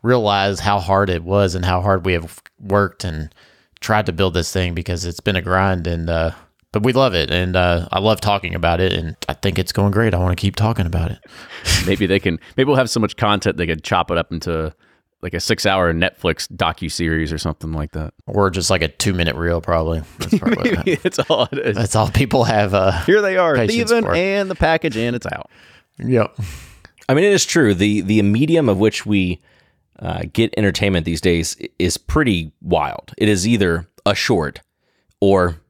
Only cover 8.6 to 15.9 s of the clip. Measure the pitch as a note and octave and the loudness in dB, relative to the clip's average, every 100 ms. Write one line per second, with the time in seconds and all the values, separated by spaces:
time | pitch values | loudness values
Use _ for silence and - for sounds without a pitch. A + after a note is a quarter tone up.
8.6 | E2 E2+ F#2 F#2 D#2+ - - - G2 F#2 | 0 2 0 0 -6 -8 -10 -4 -2 -2
9.6 | F2+ - G2+ G2+ A2+ F2+ F2+ F2+ G2 - | -2 0 0 2 2 2 0 0 -2 0
10.6 | G#2 A2 E2+ F2 E2 - - - - - | 0 0 -2 -2 -4 -8 -16 -20 -20 -10
11.6 | - - F2+ G2 F#2+ F#2+ F#2+ E2 - - | -4 -2 0 0 2 2 0 -4 -6 0
12.6 | C3+ C3+ A#2+ A#2 G#2+ - G#2+ G#2 G#2 D#2+ | 2 2 2 0 -2 0 0 2 0 -2
13.6 | E2+ D#2+ - F#2 E2+ E2+ E2 E2+ F2 E2 | -2 -4 0 -2 0 -2 -2 -6 -4 -4
14.6 | D#2 - _ _ _ _ F2+ E2+ - A2 | -4 -8 _ _ _ _ -8 -6 -2 0
15.6 | G#2 F#2+ F2 | 2 2 2